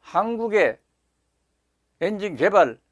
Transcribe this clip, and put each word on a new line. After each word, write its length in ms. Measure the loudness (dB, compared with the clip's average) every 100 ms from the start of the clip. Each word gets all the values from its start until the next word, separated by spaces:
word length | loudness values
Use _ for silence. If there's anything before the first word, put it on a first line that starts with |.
한국의 760 | -4 -4 -4 -6 -2 0 0 -2 _ _ _ _ _ _ _ _ _ _ _ _
엔진 360 | -6 -4 -8 -2
개발 440 | 2 4 2 0 _